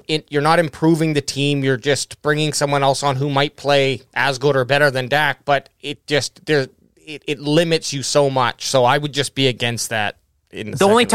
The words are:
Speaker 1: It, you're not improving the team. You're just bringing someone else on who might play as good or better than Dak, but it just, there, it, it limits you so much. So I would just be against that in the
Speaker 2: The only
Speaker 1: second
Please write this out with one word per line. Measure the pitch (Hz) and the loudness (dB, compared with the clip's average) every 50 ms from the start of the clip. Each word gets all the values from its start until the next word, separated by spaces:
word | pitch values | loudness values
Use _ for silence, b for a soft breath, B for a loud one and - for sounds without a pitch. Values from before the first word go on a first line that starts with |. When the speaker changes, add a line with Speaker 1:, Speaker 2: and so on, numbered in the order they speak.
| - | -6
Speaker 1:
It, | - 156 156 - - | -4 -4 -4 -4 -2
you're | 143 147 143 | -2 0 2
not | 156 165 170 | 4 4 4
improving | 165 151 - - 160 160 170 151 160 160 151 | 2 0 -2 0 2 2 2 2 2 0 0
the | 143 | -2
team. | 139 - - 135 143 143 147 143 135 | -4 -4 -4 -2 -2 0 0 0 0
You're | 135 135 | 0 -2
just | 120 - 143 135 - - - - _ | -2 0 -2 -2 -2 -2 -10 -10 _
bringing | - 151 151 151 156 151 143 | -2 -2 0 0 0 -2 -2
someone | - 147 143 143 143 139 | -2 -2 0 0 0 2
else | 139 135 - 139 | 2 0 0 0
on | 143 135 | -2 -2
who | 131 143 147 | -2 -2 -2
might | 139 139 143 151 - | 0 0 -2 -2 -4
play | - - 139 143 139 135 135 131 - - _ - | -6 -2 0 2 2 2 0 -2 -4 -8 _ -4
as | 117 123 139 135 | -2 0 0 0
good | 123 - 135 139 | 0 0 2 2
or | 135 123 | 2 2
better | 117 139 143 147 143 | 2 2 2 2 2
than | 127 131 127 | 2 0 -4
Dak, | 120 139 147 151 143 131 _ - | -2 0 0 0 0 -4 _ -2
but | - 143 135 - _ _ _ | -2 -2 -2 -2 _ _ _
it | - 143 147 _ _ | -12 -12 -12 _ _
just, | - 147 143 123 - _ - - | -2 -2 -2 -2 -4 _ -10 -4
there, | - 156 143 131 - _ _ _ _ _ _ - | -2 0 0 0 -2 _ _ _ _ _ _ -20
it, | 156 151 139 - | -18 -18 -12 -8
it | - 147 131 | -8 -6 -4
limits | 147 147 147 160 175 165 165 156 - - | -2 0 2 2 2 2 0 -2 -2 -4
you | - 139 123 | -8 -6 -4
so | - - 147 143 139 | 0 2 2 2 2
much. | 135 131 123 117 - - - | 2 2 0 0 -2 -4 -6
So | - - 135 120 | 0 2 4 4
I | 120 139 | 4 4
would | 147 147 147 127 | 2 0 -4 -4
just | 139 127 - - | -4 -4 -4 -2
be | 139 135 | 0 0
against | 127 120 - 123 120 120 107 - - | 0 0 0 -4 -4 -4 -4 -6 -6
that | 117 110 104 98 - _ _ _ _ _ _ _ | -4 -4 -4 -4 -6 _ _ _ _ _ _ _
in | - 87 - 104 | -12 -12 -10 -6
the | - | -2
Speaker 2:
The | 135 190 | 0 2
only | 202 214 240 240 | 4 4 4 2
Speaker 1:
second | 240 | 4